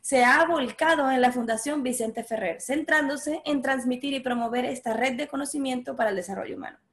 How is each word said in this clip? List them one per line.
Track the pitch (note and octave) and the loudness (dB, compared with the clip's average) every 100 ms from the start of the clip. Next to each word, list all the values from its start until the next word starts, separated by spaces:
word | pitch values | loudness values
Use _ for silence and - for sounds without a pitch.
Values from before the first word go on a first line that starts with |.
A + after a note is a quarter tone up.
se | - C4 | 0 4
ha | B3 C#4+ E4 | 6 6 6
volcado | E4 B3 - D#4 D#4+ C4+ | 2 -2 0 2 4 4
en | B3+ | 4
la | B3 | 4
Fundación | B3 A#3 A3 C#4+ D4+ | 2 -2 -2 -2 -2
Vicente | B3+ B3 A3 A3 | -2 -2 -4 -4
Ferrer, | A3 A3 F3+ - | -6 -4 -2 -4
centrándose | - C#4+ D#4 D#4 C#4 C#4+ D4 D#4 | -4 -4 2 2 2 -2 -4 -4
en | D4+ C#4+ | -2 -2
transmitir | C4+ C4 A#3+ B3 C#4 | 0 0 0 -2 -2
y | C4+ | -4
promover | B3+ A#3+ A#3 A#3+ | -2 -2 -2 -2
esta | B3 B3 A#3 | -2 -4 -4
red | A3+ C4 B3 | 0 0 0
de | D4 | -4
conocimiento | C#4 C#4 D4 C4+ B3+ B3+ B3+ | -6 -6 -4 -2 -4 -6 -2
para | A3 | -2
el | G3 | -2
desarrollo | F3+ G3 - - | -4 -8 -8 -10
humano. | - - _ | -12 -16 _